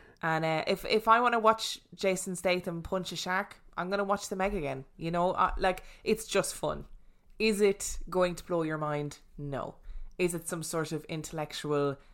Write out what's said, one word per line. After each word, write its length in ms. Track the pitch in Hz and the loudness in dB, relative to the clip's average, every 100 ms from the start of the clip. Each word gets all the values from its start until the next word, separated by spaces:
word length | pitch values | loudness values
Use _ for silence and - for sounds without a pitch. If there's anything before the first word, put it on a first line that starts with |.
| - - | -20 -6
And, 220 | 165 160 | -2 0
uh, 200 | 160 160 - | 0 0 0
if, 160 | 196 - | -2 0
if 220 | 214 226 | 2 6
I 120 | 226 | 6
wanna 180 | 247 233 | 6 4
watch 400 | 220 220 - - - | 4 4 0 -8 -14
Jason 420 | - 196 185 190 180 | -2 0 0 -2 -2
Statham 460 | 190 180 180 170 | 0 0 -2 -6
punch 300 | - 185 170 | -4 -4 -4
a 40 | 170 | -6
shark, 420 | 180 185 202 - - - | -2 -2 -4 -10 -12 -6
I'm 120 | 180 | -2
gonna 140 | 202 | 0
watch 240 | 196 202 - | 0 0 -2
The 80 | 190 | -2
Meg 180 | 196 202 | 0 0
again. 280 | 139 135 - - | -4 -6 -10 -8
You 140 | 165 | -2
know, 200 | 175 180 | 2 2
uh, 180 | - 185 - | 4 2 4
like, 260 | 190 185 - - | 2 0 -6 -6
it's 220 | - 214 - | 0 0 2
just 280 | 196 - - | 0 0 -2
fun. 300 | 151 143 - - - - - - | -4 -4 -8 -18 -20 -20 -14 0
Is 220 | 220 202 | 2 4
it 380 | 202 196 - - - | 4 4 -2 -6 -2
going 260 | 185 180 170 | 2 2 2
to 80 | |
blow 200 | - 170 | -2 0
your 140 | 156 156 | 0 -2
mind? 400 | 151 147 147 - - - | -2 -2 -4 -8 -16 -10
No. 380 | 143 135 - - - - - - | -6 -4 -6 -10 -10 -10 -8 0
Is 160 | 175 | 0
it 160 | 170 - | 0 -6
some 140 | 175 | -6
sort 280 | 160 165 156 | -4 -2 -2
of 140 | 156 - | -4 -6
intellectual 920 | 160 151 160 151 - 147 147 143 139 - | -8 -6 -6 -6 -6 0 2 2 -2 -10